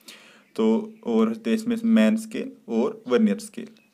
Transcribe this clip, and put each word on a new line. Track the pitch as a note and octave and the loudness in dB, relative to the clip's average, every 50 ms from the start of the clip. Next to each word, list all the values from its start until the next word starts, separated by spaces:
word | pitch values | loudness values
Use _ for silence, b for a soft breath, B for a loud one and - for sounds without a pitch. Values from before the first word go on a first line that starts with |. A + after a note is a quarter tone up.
| B B B B B B B B B B _ | B B B B B B B B B B _
तो | - A2+ A2 A2 - - - - - - | 0 2 2 2 0 -2 -6 -14 -12 -6
और | A#2+ A2+ A2+ A2 | -2 0 2 2
होते | A2 A2+ - - A#2 | 0 -2 -4 -2 -2
हैं | A2+ | -2
इसमें | A2 - A#2+ A#2 A2 A2+ | -2 -2 -4 -4 -2 2
मेन | A2+ A2+ A2 A2 G#2+ G#2+ | 2 4 4 4 4 2
scale | A2 - - - C3+ - - - - _ - | 0 -4 -8 -10 -10 -10 -10 -14 -18 _ -4
और | A#2 A2 B2 - - - - | -2 -2 -2 -2 -4 -8 -4
vernier | B2+ B2 A#2 A2 G2+ G2 - | 0 2 2 4 2 0 -2
scale। | - - - - - - - _ _ _ | -8 -14 -16 -16 -16 -16 -20 _ _ _